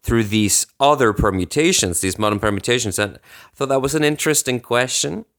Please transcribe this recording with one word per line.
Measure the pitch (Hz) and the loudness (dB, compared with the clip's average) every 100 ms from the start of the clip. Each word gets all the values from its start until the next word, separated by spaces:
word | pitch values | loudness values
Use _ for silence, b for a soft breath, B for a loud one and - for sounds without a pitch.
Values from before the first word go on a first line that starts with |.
through | - 117 | 0 0
these | 107 107 104 - - _ | 2 0 2 0 -2 _
other | 139 147 120 | 2 4 2
permutations, | 101 107 95 90 147 165 180 95 85 | 2 0 0 -2 0 2 2 0 -2
these | 95 90 | -4 -2
modern | 107 104 | -2 0
permutations." | 110 101 - 120 110 92 | -2 -2 -2 -2 -2 -2
And | 104 - | -4 -6
I | - - - | -20 -20 -20
thought | _ 135 | _ -2
that | 135 | 0
was | 135 | 0
an | 156 | 0
interesting | 151 151 - 147 - 123 | 0 0 0 0 0 -4
question. | - 120 127 - 143 180 226 | 0 0 0 -2 -4 -6 -14